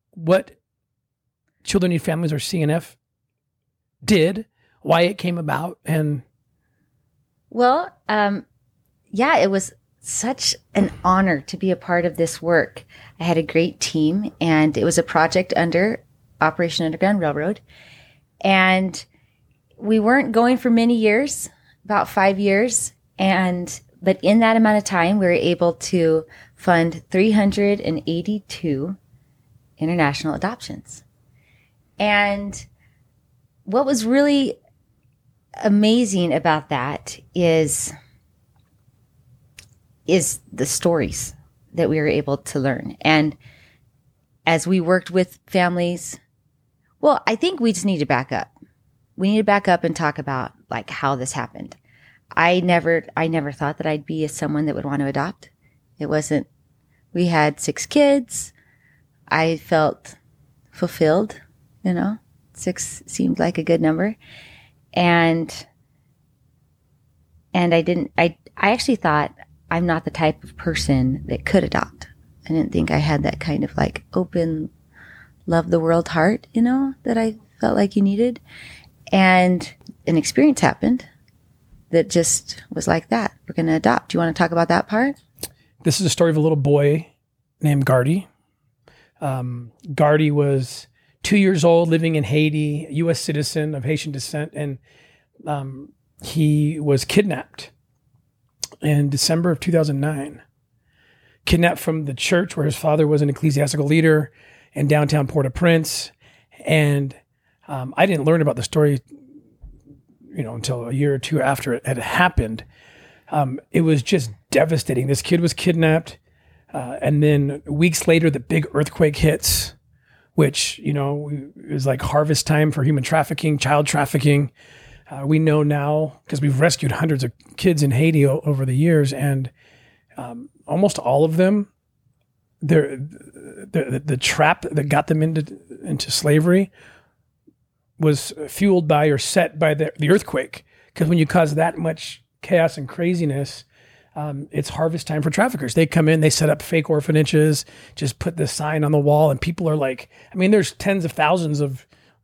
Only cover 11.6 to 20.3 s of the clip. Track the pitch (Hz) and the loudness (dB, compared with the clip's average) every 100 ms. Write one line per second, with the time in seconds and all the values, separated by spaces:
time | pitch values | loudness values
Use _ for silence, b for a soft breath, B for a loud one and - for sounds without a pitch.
11.6 | 190 180 - 175 175 160 165 - 165 170 | -2 -2 -2 0 0 -2 -2 -2 0 2
12.6 | - - B B B - 165 165 151 165 | 0 -6 B B B -6 -2 0 0 0
13.6 | 170 - - 160 156 185 208 - 165 156 | 0 -2 -4 0 0 0 -4 -4 0 2
14.6 | 156 147 117 170 165 165 160 185 180 - | 2 2 2 0 0 2 2 2 0 0
15.6 | 170 170 202 226 _ _ _ _ 156 160 | 0 0 0 -2 _ _ _ _ -2 0
16.6 | 170 151 160 165 190 208 160 147 160 214 | -4 -2 -4 -2 0 0 -2 -2 -4 -6
17.6 | b b b b b b _ _ 196 190 | b b b b b b _ _ 0 2
18.6 | 185 185 190 - - _ _ _ _ _ | 4 2 0 -6 -16 _ _ _ _ _
19.6 | _ - 202 220 214 254 254 | _ -10 0 2 4 2 2